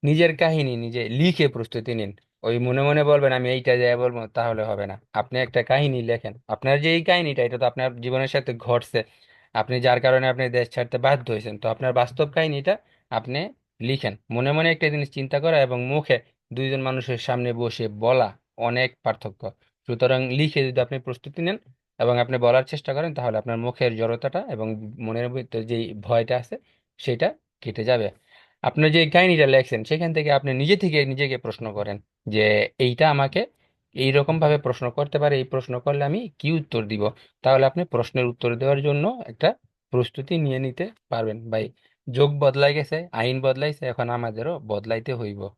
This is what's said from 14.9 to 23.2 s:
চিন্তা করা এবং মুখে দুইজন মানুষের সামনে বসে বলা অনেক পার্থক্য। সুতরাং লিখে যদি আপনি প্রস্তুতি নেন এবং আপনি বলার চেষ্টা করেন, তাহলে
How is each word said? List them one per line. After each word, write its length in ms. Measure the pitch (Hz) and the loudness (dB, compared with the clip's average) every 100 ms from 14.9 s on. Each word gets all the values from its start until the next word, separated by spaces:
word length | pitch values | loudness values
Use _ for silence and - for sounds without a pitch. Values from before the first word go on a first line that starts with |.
| 147 143 | -2 -4
চিন্তা 260 | - 135 143 | -6 -4 -2
করা 180 | 160 160 | 2 4
এবং 160 | 131 123 127 | 2 0 -2
মুখে 320 | 147 147 120 - _ _ | -2 0 -2 -2 _ _
দুইজন 300 | 120 135 135 | -6 -4 -2
মানুষের 360 | 131 131 123 120 | -4 -4 -4 -6
সামনে 320 | - 123 123 | -2 -2 -2
বসে 320 | 117 120 - 113 104 | -2 -4 -4 -8 -2
বলা 340 | 113 131 110 104 _ - | 2 2 2 -4 _ -6
অনেক 320 | 117 123 127 _ | -2 0 -2 _
পার্থক্য। 400 | - 107 107 101 104 - _ _ - | -4 -4 -8 -10 -14 -14 _ _ -8
সুতরাং 340 | 113 127 131 131 | 0 2 2 0
লিখে 300 | 131 151 151 | 0 0 0
যদি 160 | 135 127 | 0 0
আপনি 160 | 120 135 | -2 -4
প্রস্তুতি 420 | 127 123 - 143 | -8 -12 -12 -6
নেন 160 | 170 208 _ _ _ _ | -4 -4 _ _ _ _
এবং 160 | 117 120 | 0 2
আপনি 160 | 120 127 | 0 2
বলার 260 | 120 127 | 4 4
চেষ্টা 280 | 131 151 - | 2 -8 -6
করেন, 180 | 139 165 | -4 -4
তাহলে 240 | 143 | -4